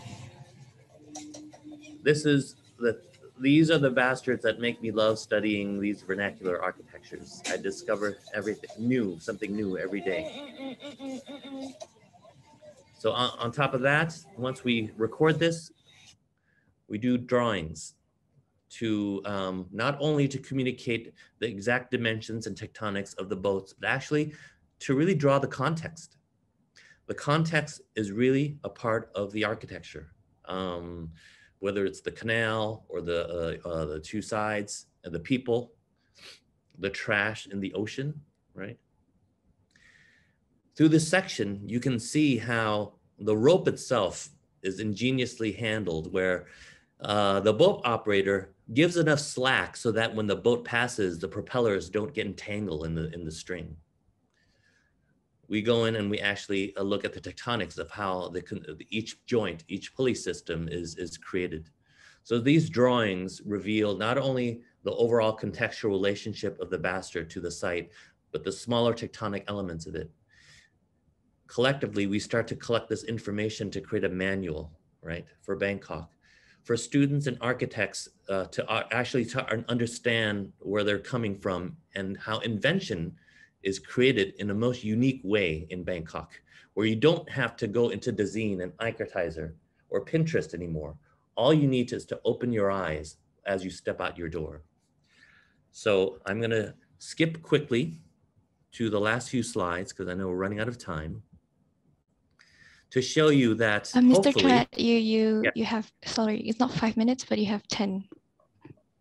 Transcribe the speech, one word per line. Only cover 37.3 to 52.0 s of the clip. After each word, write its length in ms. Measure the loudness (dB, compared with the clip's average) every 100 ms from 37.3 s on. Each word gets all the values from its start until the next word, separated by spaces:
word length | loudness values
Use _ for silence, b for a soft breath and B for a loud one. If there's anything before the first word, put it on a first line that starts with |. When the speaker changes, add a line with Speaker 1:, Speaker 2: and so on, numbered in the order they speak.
| -2 -8
Speaker 1:
in 140 | -6
the 120 | -4
ocean, 460 | -4 -6 -4 -6 -8 -16 _ _
right? 240 | -14 -14 -14 _ _ _ _ _ _ _ _ _ b b b b b b b _ _ _ 4
Through 140 | 6
this 180 | 6 4
section, 540 | 2 2 -2 -2 -4 -4
you 100 | -2
can 200 | 0 -2
see 380 | 0 2 4 2
how 580 | 0 0 2 0 -2 -10 _ -6
the 180 | 0 4
rope 300 | 6 6 4
itself 600 | -2 0 2 2 -2 -14 _ _ _
is 180 | -6 -4
ingeniously 720 | -4 0 0 2 0 -2 -4
handled, 600 | -2 -2 -2 -2 -2 -2
where, 360 | 0 2 0 -4 b b b b -10
uh, 380 | -2 2 4 4
the 140 | 4
boat 280 | 6 6 4
operator 720 | 0 0 2 2 4 0 -2 _ -4
gives 220 | 2 4 4
enough 240 | 4 2
slack 560 | 0 0 2 2 0 -2
so 160 | 0
that 240 | 2 0 0
when 120 | 0
the 80 | 2
boat 280 | 2 2
passes, 560 | 0 0 0 0 -2 -2
the 80 | -6
propellers 600 | -8 -4 0 2 2 0
don't 240 | -4